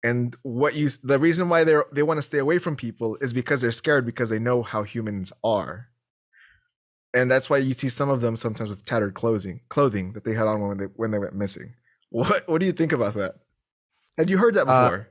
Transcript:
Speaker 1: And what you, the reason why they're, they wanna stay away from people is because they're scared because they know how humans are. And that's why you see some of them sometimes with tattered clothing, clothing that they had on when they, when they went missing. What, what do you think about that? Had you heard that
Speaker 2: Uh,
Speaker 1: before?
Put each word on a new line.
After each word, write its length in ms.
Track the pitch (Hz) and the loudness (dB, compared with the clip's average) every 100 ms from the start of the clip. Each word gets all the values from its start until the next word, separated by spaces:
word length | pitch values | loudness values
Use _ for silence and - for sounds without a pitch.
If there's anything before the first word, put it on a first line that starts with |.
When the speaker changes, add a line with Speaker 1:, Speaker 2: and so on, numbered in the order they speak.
Speaker 1:
And 340 | 120 120 120 - | 0 0 -2 -6
what 300 | 135 120 147 139 | -8 0 0 2
you, 120 | 147 - | -2 -2
the 160 | 131 139 | 0 2
reason 300 | 160 165 175 | 4 2 2
why 160 | 170 160 | 4 6
they're, 180 | 151 - | 4 2
they 120 | 139 | 0
wanna 180 | 151 156 | 0 0
stay 160 | 139 147 | -2 -2
away 220 | 139 175 | 2 0
from 180 | 170 147 | 0 -6
people 400 | 117 - 113 110 | -6 -4 -6 -4
is 140 | 135 | -4
because 260 | 120 120 143 | -4 0 0
they're 140 | 120 | 0
scared 320 | 117 - 147 117 | -2 2 2 2
because 240 | - 117 | -4 -2
they 100 | 110 | -2
know 240 | 113 123 | 0 0
how 200 | 113 110 | 0 -4
humans 500 | 104 117 110 101 92 - | -4 -6 -6 -6 -8 -4
are. 460 | 110 107 90 87 120 _ _ _ _ _ _ _ _ _ _ _ _ | 0 0 -2 -10 -16 _ _ _ _ _ _ _ _ _ _ _ _
And 160 | 123 127 | 0 4
that's 200 | 131 131 | 2 2
why 80 | 143 | 0
you 160 | 135 | 0
see 160 | 127 135 | -2 -4
some 200 | 120 143 | -2 0
of 120 | 135 | 0
them 140 | 117 113 | 0 -2
sometimes 340 | 120 107 110 | -6 -6 -8
with 160 | 98 - | -8 -4
tattered 280 | 117 101 | -2 -2
clothing, 480 | 95 117 110 95 85 _ | -2 0 0 -2 -12 _
clothing 440 | - 143 104 92 | 0 0 0 -6
that 100 | 107 | -8
they 100 | 110 | -6
had 140 | 110 110 | -2 0
on 140 | 107 | 0
when 160 | 101 101 | -2 -6
they, 80 | 98 - | -8 -6
when 160 | 110 | -4
they 80 | 107 | -2
went 160 | 101 98 | -4 -6
missing. 380 | 101 - - - _ _ _ | -6 -6 -16 -20 _ _ _
What, 380 | 117 131 196 - | -4 0 0 0
what 120 | 165 | 0
do 60 | 190 | 0
you 60 | |
think 180 | 180 165 | 0 0
about 220 | 147 104 107 | 2 0 -2
that? 200 | 95 - _ _ _ _ _ _ _ - | -6 -6 _ _ _ _ _ _ _ -2
Had 120 | 165 | 0
you 80 | 185 | 4
heard 180 | 233 202 | 4 4
that 120 | 135 | 4
Speaker 2:
Uh, 40 | |
Speaker 1:
before? 360 | 131 127 92 110 | 6 6 2 -8